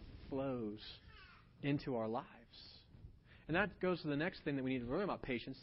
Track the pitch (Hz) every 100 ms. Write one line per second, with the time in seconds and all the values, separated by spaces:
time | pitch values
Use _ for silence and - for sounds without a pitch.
0 | - - - 135 135 123 107 107 - -
1 | - - - - - - 143 143 143 120
2 | 110 120 180 - - - - - - -
3 | - - - - - 165 202 - 185 170
4 | 151 143 175 - 160 139 131 131 120 156
5 | 196 120 - 120 - 131